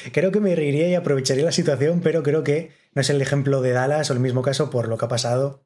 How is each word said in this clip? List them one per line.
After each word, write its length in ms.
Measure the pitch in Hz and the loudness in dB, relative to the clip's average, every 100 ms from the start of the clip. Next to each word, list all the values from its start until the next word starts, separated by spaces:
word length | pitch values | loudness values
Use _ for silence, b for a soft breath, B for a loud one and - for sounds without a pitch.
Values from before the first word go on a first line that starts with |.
| 135 | -6
creo 200 | 151 185 | 0 0
que 80 | 196 | 2
me 160 | 208 170 | 2 2
reiría 320 | 147 143 170 | 0 2 2
y 60 | 180 | 2
aprovecharía 500 | 165 139 131 135 165 | 0 0 0 0 0
la 60 | |
situación, 500 | 170 156 135 143 175 | 0 0 2 2 2
pero 220 | 156 160 | 0 0
creo 200 | 147 156 | 0 0
que 280 | 139 147 170 b b | 0 -2 -4 b b
no 80 | - | -2
es 80 | 135 | 0
el 120 | 143 | 0
ejemplo 400 | 135 143 139 135 | 0 0 0 0
de 100 | 127 | 2
Dallas 380 | 123 131 151 147 | 0 0 0 0
o 40 | |
el 60 | 127 | 0
mismo 220 | 127 123 | 0 0
caso 280 | 131 131 143 | -2 -2 -2
por 180 | 123 113 | -2 -4
lo 100 | 113 | -4
que 80 | 117 | -4
ha 40 | |
pasado 540 | 120 120 123 139 135 | -2 -2 -2 -2 -6